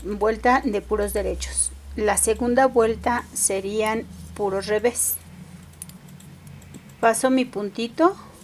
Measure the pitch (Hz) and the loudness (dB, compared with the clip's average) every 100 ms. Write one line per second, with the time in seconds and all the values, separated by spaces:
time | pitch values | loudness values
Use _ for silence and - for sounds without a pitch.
0 | 185 208 208 220 247 254 269 202 - 214 | -6 0 0 2 4 4 2 -2 0 -2
1 | 208 208 185 180 - - - - - - | 0 -2 -2 -4 -6 -4 -4 -6 -10 -2
2 | 208 196 226 220 240 247 269 247 226 214 | 2 2 2 2 2 4 4 4 2 2
3 | 254 240 - - - 190 196 214 214 226 | 0 -2 -4 -4 -2 -2 -2 -2 0 -2
4 | - - - - 202 196 190 214 233 - | -6 -14 -12 -4 -2 -2 0 0 0 0
5 | - - - - - - - - - - | -4 -4 -10 -20 -18 -20 -20 -18 -18 -18
6 | - - - - - - - - - - | -20 -20 -20 -20 -20 -20 -18 -20 -18 0
7 | 226 226 262 262 247 202 208 - 233 233 | 2 4 4 2 0 -4 -6 -4 -4 2
8 | 339 - - - | 2 2 -12 -20